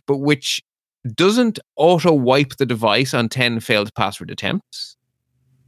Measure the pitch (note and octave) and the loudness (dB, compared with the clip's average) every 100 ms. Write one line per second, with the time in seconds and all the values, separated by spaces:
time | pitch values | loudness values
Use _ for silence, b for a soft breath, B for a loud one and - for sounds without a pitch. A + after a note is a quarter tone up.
0 | - C#3 C#3+ C#3+ - - - _ _ _ | -4 -2 0 -2 -2 -8 -10 _ _ _
1 | B2 A2 F3+ A#3 A#3 G#3+ - - D#3+ F3 | -12 0 2 2 0 -2 -12 2 4 4
2 | E3+ D3+ B2 C3+ C#3 - C3 A#2 A2 G#2 | 4 2 4 2 0 -2 -4 0 0 2
3 | C3 C3 A2+ B2+ A#2+ A2+ - A2 G#2 - | 0 0 -2 0 -2 -2 0 0 0 -2
4 | G2+ - - - G#2 G3 - - - - | -4 -4 -12 -8 -4 -4 -6 -14 -16 -18
5 | _ _ _ _ _ _ | _ _ _ _ _ _